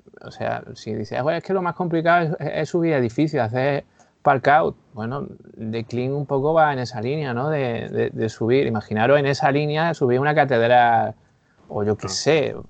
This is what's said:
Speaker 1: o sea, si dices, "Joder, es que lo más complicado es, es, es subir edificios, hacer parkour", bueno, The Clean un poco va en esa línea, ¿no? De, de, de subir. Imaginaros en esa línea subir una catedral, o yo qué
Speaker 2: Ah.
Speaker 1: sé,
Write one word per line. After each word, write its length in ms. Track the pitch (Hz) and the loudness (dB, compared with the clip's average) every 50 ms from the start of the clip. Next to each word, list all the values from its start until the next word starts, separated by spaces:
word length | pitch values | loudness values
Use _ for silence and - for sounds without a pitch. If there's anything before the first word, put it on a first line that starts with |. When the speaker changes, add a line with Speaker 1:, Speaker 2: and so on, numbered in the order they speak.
| _ - - - - | _ -20 -20 -20 -18
Speaker 1:
o 100 | - - | -18 -12
sea, 320 | - 113 113 117 120 - - 120 | -8 -6 -6 -6 -6 -8 -12 -16
si 200 | - - 113 107 | -14 -10 -8 -8
dices, 260 | 110 107 - 120 123 | -8 -8 -6 -6 -4
"Joder, 180 | 127 151 170 165 | -2 -2 -2 -4
es 60 | - | -4
que 80 | - 190 | -4 -4
lo 100 | 196 180 | -4 -2
más 140 | 175 165 | -4 -4
complicado 480 | - 180 175 165 165 160 170 170 175 170 | -4 -4 -4 -2 0 2 2 2 2 2
es, 60 | 151 165 - | 0 -2 -4
es, 120 | - - - | -6 -6 -4
es 140 | - 156 - | -4 -4 -2
subir 220 | - 175 165 165 156 | 0 0 0 2 2
edificios, 460 | 135 123 113 117 - 156 156 151 135 | 2 0 0 0 0 0 0 0 0
hacer 440 | 117 107 117 127 131 143 139 143 - _ _ _ _ _ _ _ - | -2 -2 -2 -2 0 0 0 -2 -4 _ _ _ _ _ _ _ 0
parkour", 520 | 147 139 131 - 139 143 156 170 147 - - _ _ - | 2 2 4 4 4 4 4 4 2 -2 -6 _ _ -12
bueno, 340 | 107 110 117 131 143 135 - - - - - - | -10 -8 -6 -6 -8 -8 -10 -12 -16 -20 -20 -16
The 280 | - 110 110 110 113 117 | -10 -8 -6 -6 -6 -6
Clean 280 | - - 120 123 131 139 | -6 -6 -4 -4 -4 -4
un 140 | 147 143 | -4 -4
poco 280 | - 143 135 135 151 160 | -2 -2 0 0 2 4
va 180 | 165 156 151 143 | 4 4 4 2
en 80 | 127 | 0
esa 200 | 123 117 - 117 | -4 -6 -6 -6
línea, 340 | 107 123 143 160 151 131 120 | -4 -4 -4 -4 -4 -4 -4
¿no? 160 | 120 131 156 | -4 -2 -2
De, 380 | 156 143 135 123 117 113 113 - | -2 -2 -2 -2 -4 -4 -6 -6
de, 220 | - 113 117 - | -4 -2 -2 -2
de 180 | - 120 113 110 | -2 -2 -4 -4
subir. 380 | - - 117 110 123 135 143 | -2 -2 0 2 2 2 2
Imaginaros 500 | 117 113 107 - - 107 107 113 123 139 147 | 2 -2 -4 -4 -4 -2 0 4 4 4 4
en 60 | 139 | 4
esa 260 | 139 143 - - 143 139 | 2 0 0 0 0 0
línea 420 | 143 151 151 147 156 165 170 160 | 0 0 -2 -2 -2 -2 -2 -2
subir 240 | - 147 123 120 127 | 0 0 2 2 2
una 160 | 139 151 147 | 2 2 2
catedral, 800 | 156 143 139 135 117 113 117 123 123 120 117 117 113 110 107 110 - _ _ _ _ _ _ _ _ _ - | 2 2 4 4 2 4 6 6 6 6 6 4 2 2 0 -4 -8 _ _ _ _ _ _ _ _ _ -10
o 140 | - 107 104 | -6 -4 -2
yo 140 | 104 107 | 0 -2
qué 100 | - - | -2 -4
Speaker 2:
Ah. 40 | 95 | -6
Speaker 1:
sé, 440 | - - - 135 156 160 127 110 104 - - - | -8 -2 0 2 2 2 2 0 -4 -8 -12 -16